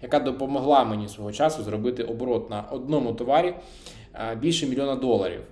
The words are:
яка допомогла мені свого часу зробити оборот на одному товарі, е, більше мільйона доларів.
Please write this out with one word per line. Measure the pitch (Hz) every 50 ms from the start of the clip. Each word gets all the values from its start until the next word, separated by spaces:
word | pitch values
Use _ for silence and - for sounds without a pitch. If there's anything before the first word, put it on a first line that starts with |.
| -
яка | 123 143 147
допомогла | 131 135 127 131 135 135 139 139 127 139 147 135 123
мені | 110 107 104 104 104
свого | - - 107 104 104
часу | - 143 160 156 - 107
зробити | 107 104 107 110 123 123 - 117
оборот | 113 117 113 127 127 120 110 110 -
на | 107 104 104 -
одному | 147 131 127 135 156 147 123 - 110
товарі, | 110 123 120 139 156 175 180 175 - - - - - - - - - - - -
е, | - 110 113 113
більше | 113 123 170 165 - 151
мільйона | 135 127 127 139 139 135
доларів. | 127 131 127 117 104 95 90 87 90 90 -